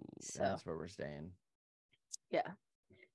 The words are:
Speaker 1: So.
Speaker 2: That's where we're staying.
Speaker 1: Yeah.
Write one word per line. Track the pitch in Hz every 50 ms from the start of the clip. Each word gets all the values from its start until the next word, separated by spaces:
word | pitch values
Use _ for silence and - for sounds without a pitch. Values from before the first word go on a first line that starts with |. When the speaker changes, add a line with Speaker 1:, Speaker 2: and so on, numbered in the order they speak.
| 50 - - -
Speaker 1:
So. | - - - 73
Speaker 2:
That's | 78 - - - -
where | 87 80
we're | 80 80
staying. | 90 98 - - 71 73 73 80 92 92 - _ _ _ _ _ _ _ _ _ _ _ _ _ - - - _ -
Speaker 1:
Yeah. | - - - - 190 - _ _ _ _ _ - - - - -